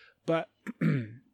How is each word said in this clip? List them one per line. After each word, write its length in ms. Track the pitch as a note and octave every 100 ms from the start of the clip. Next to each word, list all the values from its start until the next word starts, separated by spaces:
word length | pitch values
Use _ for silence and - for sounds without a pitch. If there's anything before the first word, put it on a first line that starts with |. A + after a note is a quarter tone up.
| - _ -
But 240 | E3 - _ -
<clears throat> 160 | - D#3+ C#3 G#2+ A#2+ _